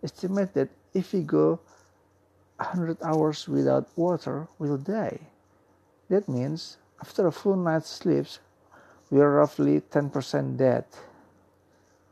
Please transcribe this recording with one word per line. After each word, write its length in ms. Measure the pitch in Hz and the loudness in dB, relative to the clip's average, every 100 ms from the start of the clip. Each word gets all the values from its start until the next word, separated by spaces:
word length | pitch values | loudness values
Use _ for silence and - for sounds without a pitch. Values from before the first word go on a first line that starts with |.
estimate 520 | 156 - 185 196 190 - | -14 -8 -4 -2 -2 -2
that 140 | 135 _ _ | -4 _ _
if 200 | 190 180 | -4 -2
we 80 | 196 | -4
go 380 | 147 156 156 165 _ _ _ _ _ _ _ _ _ - | 0 2 2 0 _ _ _ _ _ _ _ _ _ -10
a 60 | |
hundred 340 | - 180 165 156 | -6 -4 -4 -4
hours 440 | 165 156 156 151 - | -2 0 0 -2 -4
without 420 | 139 135 131 135 - | 0 2 2 0 -2
water, 520 | 170 170 139 139 165 - | 0 -2 -4 -8 -10 -8
we'll 240 | 147 143 | -4 -4
die. 380 | 143 220 147 - - _ _ _ _ _ _ _ - | -4 -4 -4 -8 -14 _ _ _ _ _ _ _ -2
That 180 | 190 208 | -2 0
means, 500 | 127 135 160 - - _ - | -2 -4 -6 -10 -20 _ -20
after 260 | - - 185 | -10 -2 0
a 40 | |
full 260 | - 208 190 | 0 0 0
night's 320 | 170 160 - | 2 0 -4
sleep, 360 | - 180 139 143 - _ _ _ - - - - | -6 0 0 -2 -10 _ _ _ -20 -20 -20 0
we 100 | 139 | 4
are 80 | 147 | 6
roughly 520 | 143 147 - 143 147 | 6 4 2 2 2
ten 280 | - 147 143 | 0 -2 -2
percent 480 | 143 127 147 135 127 | -4 -2 -2 -2 0
dead. 280 | 131 123 - - - - _ _ _ _ _ _ _ _ _ | 2 2 -2 -16 -20 -20 _ _ _ _ _ _ _ _ _